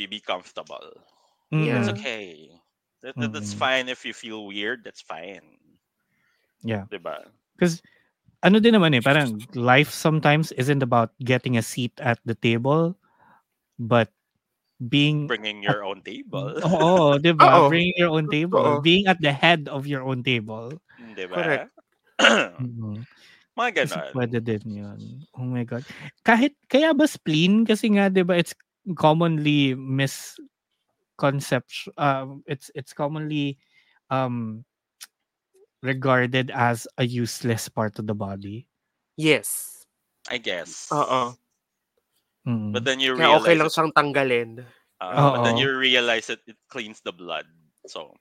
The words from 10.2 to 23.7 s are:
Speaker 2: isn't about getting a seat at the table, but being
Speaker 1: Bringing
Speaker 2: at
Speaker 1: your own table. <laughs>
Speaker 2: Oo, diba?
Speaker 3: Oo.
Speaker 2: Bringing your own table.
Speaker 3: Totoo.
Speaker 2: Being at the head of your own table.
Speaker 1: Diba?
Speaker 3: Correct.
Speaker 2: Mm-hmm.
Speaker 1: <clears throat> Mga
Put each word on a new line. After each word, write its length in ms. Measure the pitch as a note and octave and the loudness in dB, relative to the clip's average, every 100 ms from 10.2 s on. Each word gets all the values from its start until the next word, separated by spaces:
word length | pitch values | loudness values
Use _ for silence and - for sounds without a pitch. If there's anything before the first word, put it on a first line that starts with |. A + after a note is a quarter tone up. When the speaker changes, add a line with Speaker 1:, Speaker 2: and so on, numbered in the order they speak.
| D#3 D3+ D#3 - | 2 2 0 -2
Speaker 2:
isn't 240 | B2+ C#3+ | 0 0
about 280 | A#2+ A#2+ A2+ _ | 2 2 0 _
getting 320 | B2+ B2+ C#3 A#2+ | -2 0 0 -2
a 60 | - | -2
seat 280 | - A#2+ - | -4 -6 -4
at 160 | C3 A#2 B2 | -4 -2 -4
the 100 | A2 | -2
table, 600 | B2 A#2 C3 D#3 E3 - _ _ _ _ _ _ _ - | 0 0 2 0 0 -4 _ _ _ _ _ _ _ -12
but 320 | A2+ A#2+ A2 _ _ _ _ _ _ _ | 0 2 2 _ _ _ _ _ _ _
being 480 | A#2+ C#3+ D3 D3+ D3 | -2 2 2 0 -2
Speaker 1:
Bringing 400 | A2+ G#2+ G#2 G2+ | -4 -6 -6 -4
Speaker 2:
at 80 | |
Speaker 1:
your 80 | G#2 G2 | -2 -4
own 160 | G2 F#2+ | -10 -12
table. 480 | A2 C4 G2 G2+ D3+ | -16 -10 -8 -8 -4
<laughs> 60 | D#3+ | -2
Speaker 2:
Oo, 500 | E3+ D#3+ F#3 D3 C#3+ | 2 4 6 6 4
diba? 300 | E3+ D#3+ F4 | 4 6 8
Speaker 3:
Oo. 200 | E3+ C#3+ | 8 6
Speaker 2:
Bringing 240 | E3+ F3 F3 | 4 0 0
your 140 | F3 | 0
own 140 | D#3+ D3+ | 0 0
table. 300 | D3+ F3 - | -2 0 2
Speaker 3:
Totoo. 240 | D3+ C#3+ | 2 2
Speaker 2:
Being 240 | D#3+ F#3 G3 | 4 4 4
at 80 | F3+ | 2
the 100 | D3+ | 0
head 320 | C3+ E3 E3 C#3 | 2 2 2 -2
of 160 | C#3 C#3+ | -8 -6
your 160 | C#3 C3 | -6 -4
own 160 | B2+ | -4
table. 480 | B2 A#2+ G#2+ A2 A#2 D#3 _ - A3+ G2 | -2 -2 -4 -12 -12 -16 _ -20 -18 -12
Speaker 1:
Diba? 160 | F3+ F3+ | -8 -4
Speaker 3:
Correct. 320 | D#3+ C#3 - _ _ _ _ - | -2 -2 -4 _ _ _ _ 2
Speaker 2:
Mm-hmm. 800 | B3+ G#3+ G#2+ F2 B2+ A#2 A2 G#2 B2 _ _ | 4 4 0 -6 -10 -8 -10 -10 -14 _ _
Speaker 1:
<clears throat> 280 | _ _ - | _ _ -6
Mga 120 | A#3+ | -2